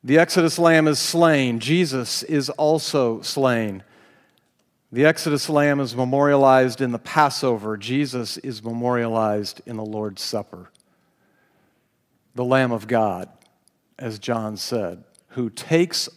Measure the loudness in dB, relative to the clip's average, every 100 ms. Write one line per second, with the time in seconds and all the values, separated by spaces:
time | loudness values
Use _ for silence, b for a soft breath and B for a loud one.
0 | 2 4 4 4 2 4 4 6 4 2
1 | -2 4 4 4 2 -2 0 0 2 -2
2 | -4 -6 -2 -2 -2 0 2 2 0 0
3 | 0 -2 -6 0 0 2 -2 -8 -14 b
4 | b b b b b b _ _ _ 0
5 | 2 2 -2 -2 0 2 2 0 -2 -4
6 | -2 2 4 6 6 6 4 0 -4 -4
7 | -2 2 2 2 -2 -2 -4 -8 -4 -4
8 | -2 -4 -8 -10 -10 -10 -10 -4 -2 0
9 | 0 0 0 -2 -4 -10 -12 -10 -8 -6
10 | -8 -8 -8 -6 -8 -14 -20 _ _ _
11 | _ _ _ _ _ _ _ _ _ _
12 | _ _ _ -6 0 2 2 -2 0 0
13 | 0 -2 -10 _ _ _ _ _ _ -14
14 | -12 -10 -6 -4 -6 -8 -6 -6 -6 -10
15 | -18 _ _ -8 -8 -8 0 2 2 -2
16 | -8